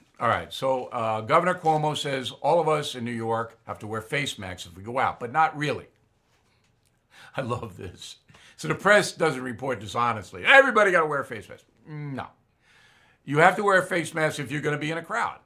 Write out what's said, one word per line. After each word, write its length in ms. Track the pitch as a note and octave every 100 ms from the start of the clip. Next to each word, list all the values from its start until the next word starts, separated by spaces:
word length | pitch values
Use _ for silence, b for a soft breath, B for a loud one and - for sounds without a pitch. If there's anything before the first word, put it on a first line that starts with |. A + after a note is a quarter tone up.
| _ -
All 80 | A#2+
right, 240 | F#2+ E2+
so, 340 | - C3+ C3 B2
uh, 340 | A#2+ A2+ A2
Governor 340 | A2 D#3+ F3 F3+
Cuomo 400 | D#3+ D#3 D3+ D3
says 360 | D3 C3+ B2 -
all 180 | C#3 E3+
of 80 | D#3
us 280 | D3+ C#3+ B2+
in 100 | A#2
New 60 |
York 460 | A#2 A2+ A2+ A2+ - -
have 140 | G#2
to 80 | G#2+
wear 140 | A2
face 380 | - C#3+ C#3+ -
masks 260 | F#2+ F#2 F2+
if 100 | F#2+
we 80 |
go 140 | G2+ B2+
out, 220 | A2 -
but 120 | B2
not 240 | D3 D#3+ D3
really. 300 | D3 G#2 - _ _ _ _ _ _ _ _ _ _ _ _ B B -
I 60 |
love 360 | B2 A#2 A2+ G2+
this. 380 | G2 - - - _ B B B
So 120 | D#3
the 80 | D3+
press 360 | F#3+ G#3 F3
doesn't 320 | - D#3+ C3
report 360 | B2+ A2+ C3+ A2+
dishonestly. 640 | G#2 A#2 A#2+ G#2+ F#2 F#2
"Everybody 480 | F#3 C4+ C4+ A3 G3
gotta 140 | F3+ D#3
wear 160 | C#3+
a 40 | -
face 220 | A2 -
mask." 180 | - _ _ D#3+
No. 420 | D3+ D3 B2+ - _ _ _ b b b b b b -
You 120 | E3+
have 160 | F3+ G3+
to 60 |
wear 160 | G3+ F#3+
a 60 | -
face 280 | F#3 D#3
mask 260 | D#3+ D#3 C#3+
if 120 | B2+
you're 100 | D3
gonna 160 | D3 D3
be 120 | D3+
in 80 | E3
a 60 |
crowd, 360 | E3 A3 F3 -